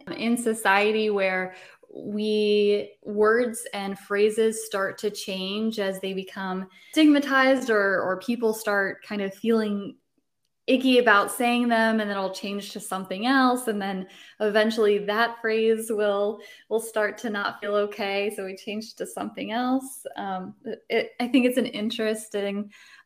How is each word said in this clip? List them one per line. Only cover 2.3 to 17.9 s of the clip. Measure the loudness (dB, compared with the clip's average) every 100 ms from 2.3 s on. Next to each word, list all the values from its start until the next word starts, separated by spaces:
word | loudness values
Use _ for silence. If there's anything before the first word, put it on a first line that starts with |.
| 2 4 4 4 2 -2 -14
words | -8 2 4 4 2 -4 -8
and | -8 -6 -8
phrases | -4 2 2 4 2 0 -6
start | -4 -4 -4
to | -6
change | -6 -8 -6 -4 -2 -2 -2
as | -4 -4
they | -6
become | -6 -8 -8 -6 -6 -8 -16 -4
stigmatized | 6 6 6 4 4 4 4 2
or, | 2 2 2
or | 0 -4
people | -4 -2 0
start | 0 0 0 0 -4
kind | -8 -6
of | -6
feeling | -4 0 2 2 -4 -6 -14 _ _ _ _ _ _ 0
icky | 2 6 6
about | 6 6 4
saying | 0 0 2 2
them, | 2 2 0
and | -2
then | -4
it'll | -4
change | -6 -8 -8 -8
to | -12
something | -8 -8 -6 -4 2
else. | 4 4 2 -2
And | -4
then | -4 -6 -8 -16 -20 _
eventually | 0 4 2 2 2 2
that | 0 0 0 0
phrase | -2 2 2 2 0
will, | 0 0 2 -2 -4 -14 -20 _
will | -4
start | -2 -2 -2 -4
to | -6
not | -4 -4 -6
feel | -2
okay. | 0 -2